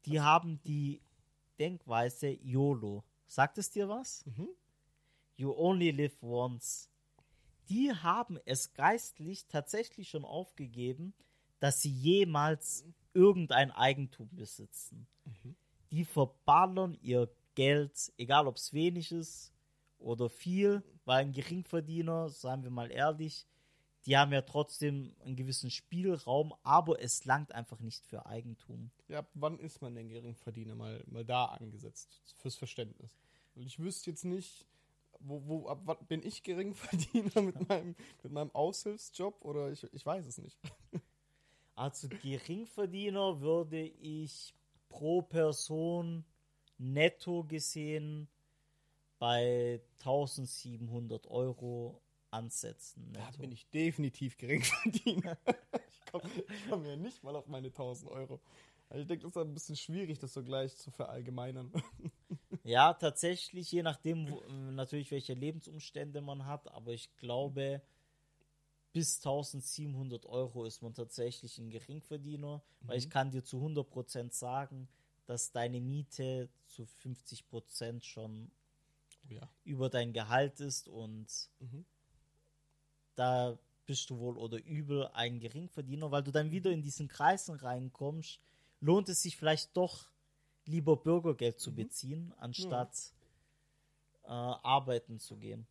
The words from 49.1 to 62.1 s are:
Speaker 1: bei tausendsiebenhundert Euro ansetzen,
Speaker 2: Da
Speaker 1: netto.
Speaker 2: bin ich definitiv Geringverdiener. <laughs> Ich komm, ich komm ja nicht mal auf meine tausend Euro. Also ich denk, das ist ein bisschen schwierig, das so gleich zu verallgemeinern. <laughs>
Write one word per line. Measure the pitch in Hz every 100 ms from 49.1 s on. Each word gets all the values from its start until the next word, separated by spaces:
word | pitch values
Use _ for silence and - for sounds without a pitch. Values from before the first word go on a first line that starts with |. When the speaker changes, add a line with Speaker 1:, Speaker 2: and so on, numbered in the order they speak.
| _
Speaker 1:
bei | 117 120 123 123 120 120 _ _
tausendsiebenhundert | 131 139 139 - 127 - 123 117 117 120 120 110 -
Euro | 120 127 123 123 120 117 - _ _ _
ansetzen, | 113 117 - 113 - - - 117
Speaker 2:
Da | 107 117
Speaker 1:
netto. | 135
Speaker 2:
bin | 135
ich | 113 -
definitiv | 151 160 156 143 - 135 -
Geringverdiener. | 120 147 120 - - 220 - 185 180 165
<laughs> | - - - 254 -
Ich | - -
komm, | 175 170 180 196
ich | 208 202
komm | 208 147
ja | 143
nicht | 202 -
mal | 135 147
auf | 143
meine | 139 131
tausend | 123 127 123 143
Euro. | 131 131 131 _ - - _ _
Also | -
ich | 147
denk, | 165
das | 170
ist | 175
ein | 160
bisschen | 147 - 147
schwierig, | - 170 180 151
das | 131
so | -
gleich | 123 135 135 -
zu | -
verallgemeinern. | - 135 127 123 127 123 131 127
<laughs> | 160 - - 170